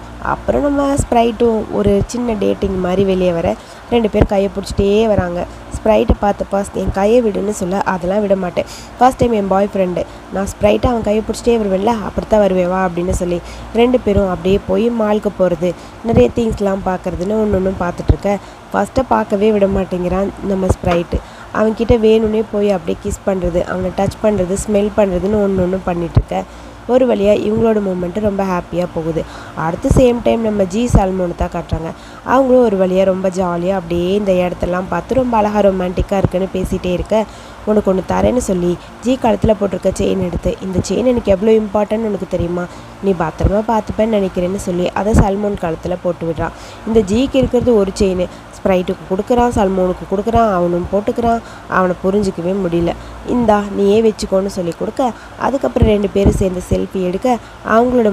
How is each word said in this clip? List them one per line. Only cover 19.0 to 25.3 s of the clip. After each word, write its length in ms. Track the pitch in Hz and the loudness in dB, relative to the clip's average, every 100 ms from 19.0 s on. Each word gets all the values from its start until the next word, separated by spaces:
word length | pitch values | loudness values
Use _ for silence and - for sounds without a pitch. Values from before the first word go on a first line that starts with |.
| 254 | 0
பார்க்கவே 440 | 226 220 202 214 | 0 0 2 2
விட 140 | 208 196 | 4 2
மாட்டேங்கிறான் 640 | 196 185 180 180 185 196 - 196 | 0 -2 -2 -2 -2 -2 -4 -4
நம்ம 180 | 196 185 | -2 -2
ஸ்ப்ரைட்டு. 520 | - 185 175 165 180 - - - | -2 0 0 0 -6 -8 -18 -8
அவன்கிட்ட 440 | - 220 214 226 240 | -2 0 0 2 4
வேணும்னே 440 | 220 220 220 214 214 | 6 4 4 0 -2
போய் 180 | 208 208 | 0 0
அப்படியே 280 | 190 165 190 | 0 -2 -6
கிஸ் 180 | 202 202 - | -4 -6 -2
பண்றது, 380 | 190 180 175 | -2 0 -2
அவனை 260 | - 185 185 175 | -2 -4 -4 -2
டச் 220 | 196 - | -2 0
பண்றது, 340 | 220 208 180 196 - | 0 2 0 -2 0
ஸ்மெல் 240 | 208 208 202 | 0 2 2
பண்றதுன்னு 400 | 196 180 185 | 2 2 0